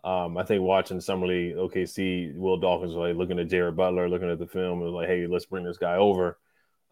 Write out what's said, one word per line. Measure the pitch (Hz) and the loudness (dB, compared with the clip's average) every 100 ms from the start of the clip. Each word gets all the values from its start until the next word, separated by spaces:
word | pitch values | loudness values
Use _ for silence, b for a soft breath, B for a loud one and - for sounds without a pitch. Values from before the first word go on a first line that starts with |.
um, | - 92 87 85 | -2 -2 -2 -4
I | |
think | 92 101 | 0 2
watching | 92 95 92 92 | 4 2 2 -6
Summer | - 95 90 | -4 -2 0
League, | 90 87 85 | 0 -2 -2
O | 92 | -2
K | 95 90 | -2 -4
C, | - 95 90 85 73 | -2 -2 -2 -4 -4
Will | 95 92 | 0 2
Dawkins | 92 87 87 | 2 2 0
was, | 85 87 | -2 -2
like, | 85 | 0
looking | 90 87 | -2 -2
at | 82 | 0
Jared | 90 87 82 | 2 2 2
Butler, | 92 90 87 | 2 2 0
looking | 90 90 | 0 -2
at | 82 | -4
the | 85 | -4
film, | 92 90 87 | -4 -2 -2
and | 85 | -4
was | |
like, | 87 85 | -4 0
"Hey, | 90 87 | 0 0
let's | 87 - | -2 -2
bring | 95 | -6
this | 87 87 | -6 -4
guy | 87 90 | 0 6
over." | 101 92 90 - _ _ _ _ _ | 6 6 0 -2 _ _ _ _ _